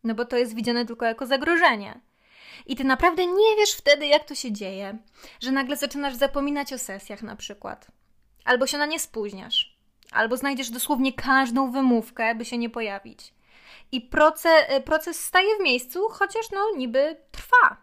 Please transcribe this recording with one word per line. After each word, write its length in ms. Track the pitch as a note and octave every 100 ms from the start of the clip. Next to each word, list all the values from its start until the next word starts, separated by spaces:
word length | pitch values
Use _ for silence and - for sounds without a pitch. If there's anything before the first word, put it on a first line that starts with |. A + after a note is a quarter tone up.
No 120 | A3+ A3
bo 100 | A#3+
to 120 | A#3+
jest 180 | A#3+ A3
widziane 300 | A3+ A#3+ A#3+
tylko 200 | A#3 A#3
jako 200 | A3+ B3+
zagrożenie. 760 | C4+ D4+ E4+ E4+ A3+ G3+ B3 _ _ _ _ - - -
I 100 | C4
ty 80 |
naprawdę 420 | C4+ B3+ E4+ E4 F4+
nie 300 | F#4 A4 G#4+
wiesz 160 | G#4
wtedy, 340 | - - D5 D4
jak 160 | C#4+
to 120 | - C#4+
się 160 | B3+
dzieje, 460 | G#3 G3 F#3+ G3 A3 _ _ - -
że 120 | B3
nagle 240 | C4+ B3+ C#4+
zaczynasz 400 | C#4+ C#4 C#4+ A#3+
zapominać 580 | C#4 C#4+ C#4+ C#4+ C4+
o 40 | C4
sesjach 440 | - G3 - G3+
na 140 | G#3 G#3
przykład. 520 | - G#3 - - _ _ _ _ _ _ -
Albo 220 | B3 B3+
się 100 | D4
na 80 | D4
nie 140 | D#4+
spóźniasz. 800 | - - G#3 G3 - - - _ _ _ _
Albo 260 | - A3 B3
znajdziesz 320 | C#4 C4 B3
dosłownie 440 | A#3+ - C#4 C4+
każdą 580 | B3+ C4+ C4+ C4 A#3 C4+
wymówkę, 640 | B3+ C4 A#3 A3+ - A3+ A3+
by 100 | A#3
się 120 | A#3+
nie 120 | A#3
pojawić. 640 | A#3 A3 G3 A3+ - - _ _ _ - - -
I 100 | C4
proce-, 680 | A3+ D#4 D4+ D#4 E4+ D#4+ -
e, 140 | C4+
proces 440 | C4+ D#4 D#4+ D#4+ -
staje 320 | F#4 G4 G#4+
w 60 |
miejscu, 460 | F4 B3 B3 F4 A4
chociaż, 420 | - G4 A4 A4
no, 80 | G4 G#4+ F4+
niby 400 | B3+ B3+ D4 D#4+ _
trwa. 460 | - - B4 C5 -